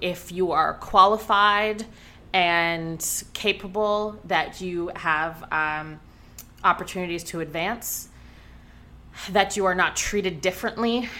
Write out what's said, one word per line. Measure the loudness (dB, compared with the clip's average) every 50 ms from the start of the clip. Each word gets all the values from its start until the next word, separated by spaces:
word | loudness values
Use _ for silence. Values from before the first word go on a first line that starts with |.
if | -4 -4 -4 -6 -10 -8 -2
you | 0 0 2
are | 2 2 2 2 0
qualified | -4 -4 2 8 8 8 8 6 2 2 2 4 6 6 6 6 4 2 0 -2 -4 -8 -12 -14 -20 -20 -20 -20 -20 -8 -2 2
and | 2 4 4 4 2 2 2 0 -2 -4 -6 -6 -6 -4 -4 -4 -6 -8 -10 -8
capable, | -4 -2 -2 -2 -2 -4 -6 -2 0 0 2 2 0 -2 -4 -8 -10 -6
that | -2 0 0 0 -2 -6 -8
you | -8 -6 -4 -4 -4 -4 -6
have, | -4 0 0 2 2 0 -2 -6 -8 -8 -4 -2
um, | 0 0 0 -2 -4 -6 -10 -12 -16 -18 -20 -20 -20 -20 -20 -20 -20 -20 -20 -8 0 2
opportunities | 2 2 2 -2 -8 -6 -6 -4 -4 -4 -6 -6
to | -6 -6 -6
advance, | -6 -4 -4 -4 -4 -4 -4 -6 -8 -8 -8 -8 -10 -14 -20 -20 -20 -20 -20 -20 -20 -20 -20 -20 -20 -20 -20 -20 -20 -20 -20 -20 -20 -20 -16 -14 -8 0
that | 2 2 2 2 2
you | 0 2
are | 2 4
not | 4 2 2 0
treated | -2 -4 -2 -2 0 -2 -2 -2 -2
differently | -2 -2 -2 -2 -4 -4 -2 -2 0 0 0 0 -2 -4 -8